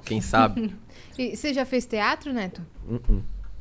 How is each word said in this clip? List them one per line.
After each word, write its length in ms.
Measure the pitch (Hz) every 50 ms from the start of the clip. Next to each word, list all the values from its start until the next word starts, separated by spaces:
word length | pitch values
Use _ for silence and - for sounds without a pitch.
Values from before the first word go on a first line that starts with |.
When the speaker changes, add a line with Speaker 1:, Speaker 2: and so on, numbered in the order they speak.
| -
Speaker 1:
quem 160 | - 113 110
sabe. 520 | - - - 110 110 107 - 240 226 208 180
Speaker 2:
<laughs> 100 | - - - - - - - -
E 180 | - 254 233 190
você 180 | - - 302 262
já 100 | 277 262
fez 200 | 269 262 247 240
teatro, 480 | - 233 214 208 233 302 311 - 294 262
Neto? 260 | 240 196 180 - - 170 - - - - -
Speaker 1:
Uh-uh. 320 | 113 123 123 117 104 98 110 - - - - - - -